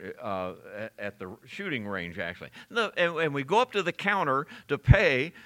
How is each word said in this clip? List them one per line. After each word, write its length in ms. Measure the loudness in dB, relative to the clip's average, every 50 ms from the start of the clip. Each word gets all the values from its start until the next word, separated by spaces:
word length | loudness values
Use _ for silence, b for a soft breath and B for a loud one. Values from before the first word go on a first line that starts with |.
| -12 -12 -12 -10
uh, 300 | -6 -6 -4 -4 -4 -6 -8 -10 -14 -14 -12
at, 160 | -12 -12 -12 -10 -10
at 180 | -10 -10 -8
the 180 | -10 -12 -12 -12 -14 -16
shooting 440 | -16 -12 -10 -6 -6 -4 -4 -4
range, 320 | -4 -4 -4 -6 -6 -6 -6
actually. 320 | -6 -6 -8 -8 -12 -16 B B B B
No, 220 | -2 -2 -2 0 0
and, 200 | 2 2 2 2
and 180 | 2 0 0 0
we 100 | -2 0
go 140 | 2 2
up 140 | 2 2 2
to 100 | 0 -2
the 100 | -2 -2
counter 540 | -2 -2 0 0 2 2 4 4 2 2 0 B B B B
to 100 | -4 -4
pay, 560 | 4 6 6 6 8 6 4 4 2 0 -2 B B B